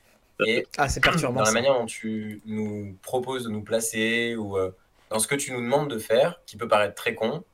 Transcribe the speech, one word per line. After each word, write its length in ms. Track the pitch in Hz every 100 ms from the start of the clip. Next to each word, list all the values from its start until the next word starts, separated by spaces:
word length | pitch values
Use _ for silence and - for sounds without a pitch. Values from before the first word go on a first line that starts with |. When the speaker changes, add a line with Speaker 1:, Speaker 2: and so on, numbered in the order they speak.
| _ _ _ - 110
Speaker 1:
Et 220 | 165 - -
Speaker 2:
Ah, 100 | 139
c'est 140 | 123
perturbant, 300 | 143 165 135 123
Speaker 1:
dans 40 |
la 60 | 110
Speaker 2:
ça. 40 |
Speaker 1:
manière 200 | 117 135
dont 140 | 127 113
tu 540 | - 110 110 107 107 107
nous 500 | 107 107 104 101 92
proposes 420 | - 127 127 131 117
de 40 |
nous 140 | 107
placer 720 | 101 113 - 113 110 117 117 117
ou, 200 | 104 98
euh, 120 | 92 - _ _ -
dans 80 | 110
ce 80 | -
que 80 | 143
tu 160 | 135
nous 100 | 127
demandes 280 | 120 143 147
de 80 | 113
faire, 440 | - 117 165 - -
qui 120 | 104
peut 100 | 110
paraître 260 | 107 104 -
très 200 | 120 113
con, 280 | 113 160 -